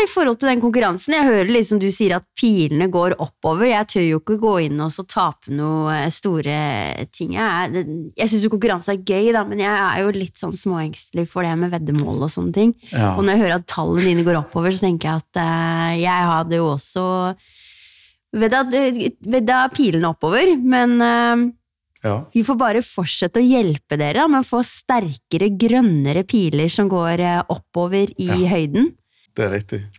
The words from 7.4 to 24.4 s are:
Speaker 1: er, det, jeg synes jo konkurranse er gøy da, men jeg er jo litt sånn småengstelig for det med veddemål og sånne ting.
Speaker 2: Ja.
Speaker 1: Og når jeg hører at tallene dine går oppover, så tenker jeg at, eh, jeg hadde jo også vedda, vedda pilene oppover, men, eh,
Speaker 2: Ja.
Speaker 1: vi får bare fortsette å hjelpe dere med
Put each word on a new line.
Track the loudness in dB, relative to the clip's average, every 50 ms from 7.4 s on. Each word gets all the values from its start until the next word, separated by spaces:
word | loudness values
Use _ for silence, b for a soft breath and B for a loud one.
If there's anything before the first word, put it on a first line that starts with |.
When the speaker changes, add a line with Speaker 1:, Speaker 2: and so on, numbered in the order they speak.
| -2
Speaker 1:
er, | -2 -2 -2 -2 -4
det, | -4 -4 -6 -6 -8 -10 -10 -10 -6
jeg | -4 -2 0
synes | 0 0 0
jo | 0
konkurranse | 0 0 0 0 -2 -2 -2 -4
er | -4 -4 -2
gøy | -2 0 2 2 2
da, | 2 2 0
men | -2 -4 -4
jeg | -2 -2
er | 0 0 0 0 0 0
jo | -2 -2
litt | -2 -4 -6 -8 -8 -10
sånn | -10 -8 -8
småengstelig | -6 -4 -4 -2 -2 -4 -6 -8 -12 -14 -8 -6 -4 -4 -4
for | -4 -4
det | -2 -2 -2 -2
med | -2 -2
veddemål | -4 -4 -4 -2 -2 -2 -2 -2 -2 -4
og | -4 -4
sånne | -4 -4 -4 -2 2
ting. | 2 4 4 2 B B B
Speaker 2:
Ja. | -2 0 0 0 0
Speaker 1:
Og | 0 0
når | 2 2
jeg | 2 2
hører | 2 0 -2
at | -4
tallene | -6 -6 -4 -2 -2 0 2 2 2
dine | 2 2 2
går | 2 0 0
oppover, | -2 -4 -4 -2 0 0
så | 0 0 0 0
tenker | 0 -2 -2 -4
jeg | -4 -4
at, | -6 _ -4
eh, | -4 -2 -2 -2 -2 -2 -2 -2 -2 -2 -2 -2 0
jeg | 0 0 2 2 2 2
hadde | 2 0 0 0 0
jo | 0 0 0 -2
også | -4 -6 -6 -4 -4 -2 -2 0 -2 -2 -2 -4 B B B B B B B B B B B B B B B B B _ _ -2
vedda, | -2 0 2 2 0 0 0 0 2 2 0 0 -2 -4 -4 -6 _ -4
vedda | -2 0 0 2 2 2 2 0 0 0
pilene | 0 2 2 2 2 0 -2 -2
oppover, | -2 -2 0 2 2 4 4 2 2
men, | 2 2 2 4 4 4 4 4
eh, | 2 2 2 2 2 2 2 2 0 0 -4 _ _ _ _ _ _ _ _ _ -4
Speaker 2:
Ja. | -2 -2 -2 -4 -2
Speaker 1:
vi | 0 0 0
får | 2 0
bare | 2 2 2 2 0
fortsette | -2 -4 -4 -6 -4 -4 -2 -2 -2 0 2 2
å |
hjelpe | 4 4 4 4 2 0 0 -4 -4 -4 -4 -2
dere | -2 0 0 2 2 2
med | 2 2